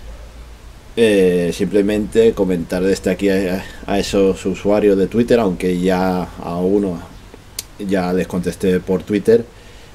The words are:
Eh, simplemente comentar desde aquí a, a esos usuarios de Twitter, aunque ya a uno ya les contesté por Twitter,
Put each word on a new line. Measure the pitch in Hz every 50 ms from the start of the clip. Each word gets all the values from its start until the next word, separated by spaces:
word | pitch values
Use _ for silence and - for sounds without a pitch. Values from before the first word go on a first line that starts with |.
| - - - - - - - - - - - - - - - - - - -
Eh, | - 117 110 104 98 92 90 87 90 87 87 85
simplemente | - 101 87 87 104 98 101 107 104 107 92 - 113 113 113 110
comentar | - 98 92 92 87 82 - 92 90 92
desde | 90 80 - - 101 92
aquí | - 98 98
a, | 95 95 98 90 92 98 - - - - -
a | - 101 101
esos | 85 - - 101 98 95 92 - -
usuarios | 98 90 - - 98 101 107 101 104 98 98
de | 95
Twitter, | 90 - 113 120 117 123 117
aunque | 113 98 90 85 95 92 90 90
ya | 90 95 92 90 92 92 92 92 90 87 - - -
a | - 85 87
uno | 90 92 101 104 101 95 87 82 87 - - - - - - - - - - - - - - -
ya | 104 95 98 95 87 87 90
les | 92 85
contesté | - - 87 85 90 87 - - 95 92 90
por | 87 - 95 90 78
Twitter, | - 104 101 98 - 110 117 117 - - - - - - - - -